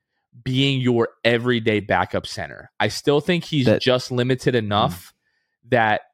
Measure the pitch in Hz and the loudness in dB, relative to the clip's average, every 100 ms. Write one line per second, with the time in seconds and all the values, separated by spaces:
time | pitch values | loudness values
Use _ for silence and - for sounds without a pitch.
0 | _ _ _ 123 117 127 139 135 123 120 | _ _ _ -14 -4 0 0 2 2 2
1 | 113 - 113 120 123 120 113 104 98 92 | 0 -2 0 0 0 0 0 0 0 0
2 | 95 98 - - 78 57 - - 107 - | 0 -4 -8 -10 -12 -14 -14 -4 -4 -2
3 | - 143 151 175 - 151 123 104 - 127 | 0 0 0 -2 -2 0 2 2 2 0
4 | - 123 123 131 147 123 104 104 120 87 | 0 -2 0 0 0 0 0 0 0 -2
5 | - _ _ _ _ _ 117 123 110 107 | -16 _ _ _ _ _ _ 0 2 0
6 | - | -4